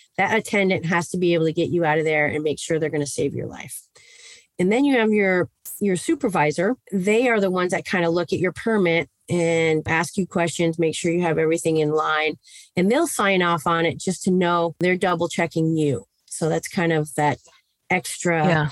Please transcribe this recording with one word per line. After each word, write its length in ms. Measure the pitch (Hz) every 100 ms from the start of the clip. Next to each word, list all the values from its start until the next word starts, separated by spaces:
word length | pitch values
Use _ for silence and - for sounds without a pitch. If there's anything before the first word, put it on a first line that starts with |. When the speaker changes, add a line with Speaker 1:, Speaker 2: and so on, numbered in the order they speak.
| _ -
Speaker 1:
that 200 | 190 220
attendant 480 | - 208 190 190 165
has 200 | 175 -
to 60 | 180
be 160 | 175
able 120 | 170 160
to 80 |
get 160 | 165 165
you 160 | 175 156
out 120 | 160
of 60 |
there 220 | 156 151 147
and 160 | 156
make 160 | 151 135
sure 180 | - 160
they're 120 | 156
gonna 160 | 147 143
save 280 | - 143
your 140 | 120 -
life. 360 | - 143 - - _ - - - - _ -
And 100 | 185
then 140 | 233
you 140 | 285 254
have 140 | 220
your, 360 | 208 190 180 - _ - -
your 160 | 202 175
supervisor. 800 | - 311 233 175 151 160 196 254 _
They 380 | 196 190 226 247
are 100 | 220
the 100 | 190
ones 220 | 180 180
that 140 | 175 -
kinda 240 | 185 170
look 240 | 175 170
at 60 | 175
your 120 | 180
permit 560 | - 226 214 175 165 143 _ -
and 540 | 175 165 165 165 156 151
ask 300 | 165 170 -
you 80 | 175
questions, 540 | 175 170 - 165 165
make 160 | 160 -
sure 160 | 170
you 100 | 175
have 160 | 175 156
everything 400 | 160 165 165 156
in 140 | 151
line, 440 | 156 156 156 156 165 - - - 185
and 160 | 190
they'll 140 | 269 339
sign 360 | - 202 185
off 240 | 175 170 175
on 180 | 165 165
it 140 | 139
just 240 | 190 175
to 80 | 196
know 440 | 185 175 175 170 -
they're 180 | 180 185
double 320 | 190 170 170
checking 480 | - 170 165 160 160
you. 260 | 147 120 - _ _
So 240 | - 160
that's 180 | 165 -
kind 240 | - 165
of 220 | 160 151
that 240 | - 147 - - _ _ _ -
extra 520 | 185 - - 180 165 151
Speaker 2:
Yeah. 220 | 160 147